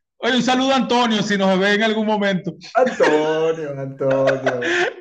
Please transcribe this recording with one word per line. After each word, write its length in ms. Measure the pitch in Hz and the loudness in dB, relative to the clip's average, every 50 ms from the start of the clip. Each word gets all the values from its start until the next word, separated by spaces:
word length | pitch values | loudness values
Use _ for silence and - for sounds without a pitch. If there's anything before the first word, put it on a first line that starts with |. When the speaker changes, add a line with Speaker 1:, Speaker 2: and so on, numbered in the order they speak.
| _ _ _ - | _ _ _ -6
Speaker 1:
Oye, 180 | 220 233 254 | -2 -2 0
un 60 | 240 | 0
saludo 300 | - 254 254 254 269 269 | 2 2 0 0 2 0
a 40 | 269 | 0
Antonio, 460 | 254 220 - 247 247 240 226 220 208 | 0 0 0 0 0 2 2 0 0
si 140 | - - 202 | 0 -2 0
nos 220 | 196 190 190 190 185 | 0 2 2 2 2
ve 160 | 196 208 208 | 2 2 2
en 80 | 208 | 2
algún 240 | 226 220 214 220 214 | 0 0 0 0 0
momento. 480 | 214 214 202 202 196 196 175 - 175 - - - - - | 0 0 0 0 0 -2 -2 -4 -6 -10 -10 -10 -2 0
Speaker 2:
Antonio, 1040 | 233 254 240 - - 170 151 151 151 151 156 156 160 160 165 160 160 151 143 139 135 | 2 2 2 2 2 2 2 4 2 2 0 0 0 0 0 -2 -2 -6 -8 -8 -8
Antonio. 840 | 135 135 135 139 139 135 135 135 135 135 135 131 - - 127 - 247 | -8 -10 -6 -2 0 0 2 2 2 2 0 0 -2 -4 -4 -2 -2
Speaker 1:
<laughs> 280 | 339 349 349 370 480 - - | -2 0 0 -2 -2 -6 -10